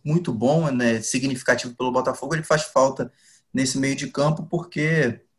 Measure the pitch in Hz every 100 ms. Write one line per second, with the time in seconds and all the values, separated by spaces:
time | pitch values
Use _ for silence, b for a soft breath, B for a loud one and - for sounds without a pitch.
0 | 147 170 170 110 123 160 151 123 120 113
1 | - 131 139 127 - 123 127 120 127 127
2 | 127 123 139 160 156 151 - 131 135 135
3 | - b b b _ 131 131 135 135 135
4 | 139 - 147 156 - 165 - 160 151 160
5 | 123 - _